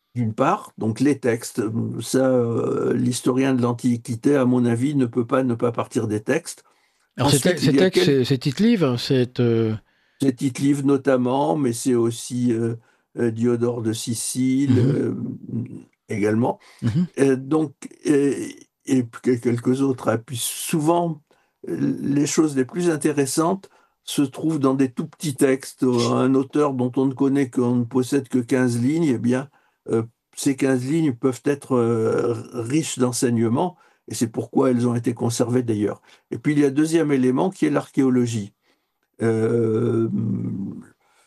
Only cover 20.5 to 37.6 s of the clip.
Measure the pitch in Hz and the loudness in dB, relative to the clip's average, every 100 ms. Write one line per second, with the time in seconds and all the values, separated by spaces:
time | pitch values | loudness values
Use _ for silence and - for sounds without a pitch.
20.5 | - - 170 151 175 175 147 _ _ _ | -8 -4 0 2 2 0 -4 _ _ _
21.5 | _ - 170 143 - - 143 143 - 156 | _ -10 -4 -2 -2 -2 0 0 2 2
22.5 | 135 127 175 175 156 160 147 131 - 165 | 0 -2 -2 0 0 0 0 0 0 0
23.5 | 190 - _ _ _ - - 143 - 160 | -2 -8 _ _ _ -6 -2 -2 -2 -4
24.5 | 156 135 135 131 123 165 - 160 135 139 | 0 2 2 0 -2 -8 -8 -6 0 2
25.5 | 131 - - 131 123 117 123 127 135 131 | 0 -4 -2 0 2 2 2 2 2 0
26.5 | 151 147 131 123 123 135 127 139 139 131 | 0 0 0 -2 0 0 2 0 2 0
27.5 | 123 123 123 117 131 123 143 123 127 120 | 0 2 2 0 0 0 0 0 -2 0
28.5 | 131 127 120 123 156 165 117 117 127 139 | 2 2 2 0 0 0 0 0 0 -4
29.5 | _ _ _ - 113 113 _ _ - 147 | _ _ _ -4 -2 -2 _ _ -4 -2
30.5 | 135 135 131 127 160 160 120 135 127 - | 0 2 0 0 0 0 0 -2 -2 -2
31.5 | 143 - 127 117 113 110 95 - 113 113 | -2 0 0 2 2 0 0 0 -4 -6
32.5 | 120 113 151 123 - 123 120 127 117 113 | -8 -2 -2 -2 -2 -2 0 0 2 2
33.5 | 127 180 170 _ _ - 113 117 - 113 | 0 -2 -6 _ _ -10 -4 -4 -4 -4
34.5 | - 135 123 120 120 117 117 117 120 120 | 0 2 2 0 0 -2 -2 -2 0 0
35.5 | 123 120 107 101 - _ - - 120 143 | 0 0 -2 -2 -4 _ -20 -12 -6 0
36.5 | 147 143 135 156 165 151 139 127 127 190 | 2 2 2 2 2 2 2 2 2 0
37.5 | - | 0